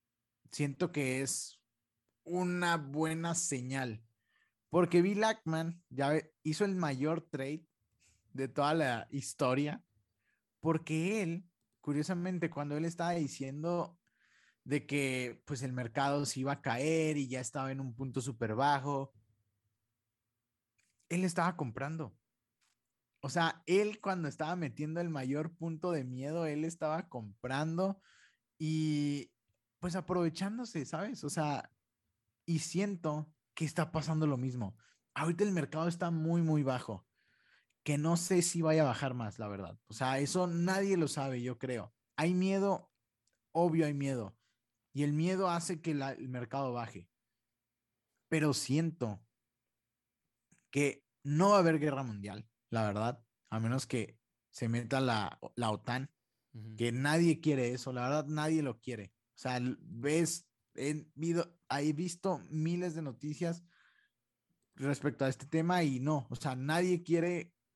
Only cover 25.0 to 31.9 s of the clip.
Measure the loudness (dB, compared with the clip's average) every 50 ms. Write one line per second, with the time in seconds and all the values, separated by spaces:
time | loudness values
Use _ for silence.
25 | -2 -2 -2 -4 -2 -2 -2 -2 -2 -4 -6 -8 -6 -6 -6 -4 -2 -2 -2 -2
26 | -2 -4 -6 -6 -6 -4 -2 -2 -2 -2 -2 -2 -2 -4 -4 -2 -2 -2 -2 -2
27 | -4 -6 -10 -10 -10 -12 -12 _ -6 -2 -2 0 0 0 0 0 0 0 0 -4
28 | _ _ _ -20 -20 -20 _ _ _ _ _ -4 -2 0 0 2 2 2 2 2
29 | 2 0 0 -2 -6 -10 _ _ _ _ _ _ _ _ _ _ -6 -4 -4 -4
30 | -2 0 0 2 2 2 0 0 -4 -4 -4 -4 -6 -6 -4 -4 -4 -4 -4 -4
31 | -4 -4 -6 -6 -6 -4 -2 0 2 2 0 0 -4 -8 _ _ _ _